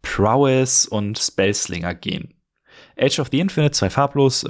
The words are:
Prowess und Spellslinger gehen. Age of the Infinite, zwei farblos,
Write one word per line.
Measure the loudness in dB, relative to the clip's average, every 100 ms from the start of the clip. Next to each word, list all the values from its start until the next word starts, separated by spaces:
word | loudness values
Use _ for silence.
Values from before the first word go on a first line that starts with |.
Prowess | -8 0 2 4 4 4 2 2 0
und | -2 -4 -4
Spellslinger | -4 0 0 0 -4 -6 -6
gehen. | -6 -8 -8 -10 _ _ _ _ -20 -20 -2
Age | -2 0
of | -2
the | -2
Infinite, | 0 0 0
zwei | 2 -2
farblos, | 0 0 2 2 2 -6